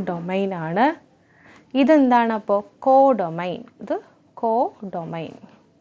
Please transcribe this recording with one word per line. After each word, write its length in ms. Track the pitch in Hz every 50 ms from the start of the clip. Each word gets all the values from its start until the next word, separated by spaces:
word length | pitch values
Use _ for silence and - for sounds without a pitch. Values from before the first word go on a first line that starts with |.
| 185 196
ഡൊമൈൻ 400 | 175 170 170 180 185 196 196 196 190 170 160 160
ആണ്. 180 | 170 202 247 302 330 - _ _ _ _ _ _ _ _ _ - - - _ _ - 262
ഇതെന്താണ് 520 | 277 254 320 294 269 247 247 240 233 226 226 208
അപ്പോൾ? 220 | 208 - 202 202 202 - _ - - 262
കോഡൊമൈൻ. 760 | 262 269 269 277 254 202 180 165 165 170 180 180 165 - - - _ - 208
ഇത് 120 | 214 311 415 - _ _ _ _ _ - -
കോഡൊമൈൻ, 920 | - 226 220 240 294 415 - - 214 190 175 175 165 165 165 165 156 - - - - - _ _ _ _ _ _